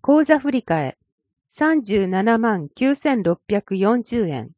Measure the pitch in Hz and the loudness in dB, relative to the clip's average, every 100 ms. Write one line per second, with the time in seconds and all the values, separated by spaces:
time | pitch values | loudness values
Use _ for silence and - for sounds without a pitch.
0 | - 294 302 349 277 262 - 165 135 - | 4 2 4 0 0 -4 -2 -2 -2 -8
1 | _ _ _ _ _ - 302 320 208 202 | _ _ _ _ _ -2 0 0 0 -2
2 | 190 185 214 226 226 196 147 - 262 277 | 0 0 2 2 0 -2 -6 -2 -2 0
3 | 311 254 170 175 _ 208 - 196 196 247 | 0 0 0 -2 _ -4 -2 -2 0 0
4 | 226 233 185 135 214 | -2 -4 -2 -4 -8